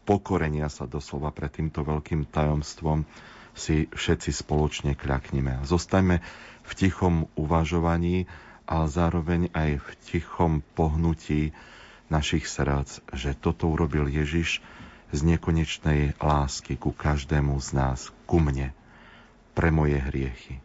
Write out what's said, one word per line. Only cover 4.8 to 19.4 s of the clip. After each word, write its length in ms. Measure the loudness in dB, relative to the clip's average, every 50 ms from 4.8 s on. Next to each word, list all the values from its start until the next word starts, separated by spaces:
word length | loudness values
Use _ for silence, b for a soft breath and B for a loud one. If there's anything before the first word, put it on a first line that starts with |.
| -2 -2 -2
kľaknime. 640 | -2 -2 -2 -2 -2 -2 -4 -2 -2 0 0 -2 -4 -2 0
Zostaňme 560 | 0 0 0 2 2 4 4 4 4 2 B B B B B B B B B
v 80 | -16 -4
tichom 560 | 0 0 0 2 2 2 2 2 2 0 -2 _
uvažovaní 880 | -4 0 2 2 2 2 2 2 2 2 2 2 2 2 2 0 0 -2 B B B B B B B B
a 240 | -4 -2 0 0 0
zároveň 600 | 2 2 2 2 2 0 0 2 2 2 2 0 0
aj 240 | 0 0 0 0 -2
v 100 | -4 -10 -18 _ -16 -6
tichom 580 | -6 -6 -6 -6 -2 0 2 2 2 0 -2 _ _
pohnutí 760 | 0 0 2 2 2 2 2 0 0 -2 -2 0 0 0 0 B B B B B B B B B B B -2
našich 400 | -2 0 0 2 0 -2 -2 -2
srdc, 560 | -4 -2 0 0 0 0 -2 -4 -8 -18 -16 -12 -10
že 240 | -6 -4 -4 -4 -2
toto 320 | -2 -2 -2 0 0 0
urobil 400 | 2 2 0 2 2 0 0 2
Ježiš 480 | 0 0 0 0 0 0 0 0 -2 -6 B B B B B B B B B B -4
z 60 | 2 4 4
nekonečnej 880 | 4 4 2 2 2 2 2 0 -2 -4 0 2 2 4 2 2 0 0
lásky 560 | 2 2 2 2 2 0 -2 -8 -6 -6 -6
ku 160 | -4 -2 -4
každému 640 | -4 0 0 0 0 0 0 0 0 2 2 2 0 -2 -2
z 60 | -2 0 0
nás, 320 | 0 0 0 -4 -6 -12 -18 -20 -6
ku 160 | 2 4 4 4
mne, 320 | 4 2 0 -4 -6 -6 B B B B B B B B B B B B B